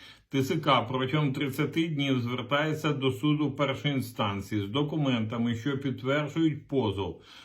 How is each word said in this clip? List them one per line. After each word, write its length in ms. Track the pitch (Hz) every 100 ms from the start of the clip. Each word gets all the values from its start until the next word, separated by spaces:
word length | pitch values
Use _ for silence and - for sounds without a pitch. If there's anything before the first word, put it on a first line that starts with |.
| - - -
Т 100 | 135
С 180 | 127 165
К 260 | 156 123
протягом 500 | 110 127 131 156 143
тридцяти 560 | 127 143 139 147 165 165
днів 320 | 143 139 127
звертається 720 | 117 123 110 143 156 147 156
до 200 | 131 131
суду 380 | - 151 147 143
першої 440 | 135 139 147 147
інстанції 680 | 135 110 - 107 98 - 107
з 80 | 101
документами, 880 | 131 147 160 139 120 110 117 120
що 240 | 113 143 135
підтверджують 880 | 139 110 127 147 147 165 160 139 -
позов 540 | 135 107 95 92 - - -